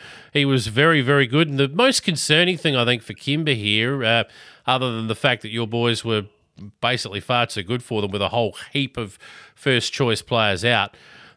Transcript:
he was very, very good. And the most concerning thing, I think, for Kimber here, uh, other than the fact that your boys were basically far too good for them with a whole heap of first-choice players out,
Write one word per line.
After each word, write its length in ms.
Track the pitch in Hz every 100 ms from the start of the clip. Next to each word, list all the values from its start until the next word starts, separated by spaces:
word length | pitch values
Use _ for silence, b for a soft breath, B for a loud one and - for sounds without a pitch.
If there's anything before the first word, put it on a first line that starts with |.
| B B B
he 120 | 147
was 220 | 139 131 101
very, 340 | 110 160 156
very 260 | 123 143 123
good. 200 | 139 165
And 120 | 139
the 80 | 139
most 340 | 165 262 269
concerning 540 | - 151 - 151 180 180
thing, 180 | 165
I 100 | 131
think, 180 | 120 120
for 100 | -
Kimber 400 | 101 - 147 151
here, 520 | 117 104 107 117 139
uh, 200 | 113 117 101 B B B -
other 300 | 127 127 113
than 100 | 110
the 80 |
fact 280 | 110 139 120
that 80 | 107
your 180 | 113 113
boys 360 | 117 117 113
were 200 | 117 107 101 _ _ - 104 -
basically 400 | 117 123 98 98
far 260 | - 123 117
too 160 | 107
good 220 | 90 123
for 180 | - 110
them 80 | 101
with 120 | 98
a 80 | 98
whole 260 | 120 107 - -
heap 240 | 143 135 -
of 200 | 104 - B B B
first-choice 680 | _ 139 123 - - 123 104
players 420 | - 120 104 92
out, 320 | 120 113 104 B B B B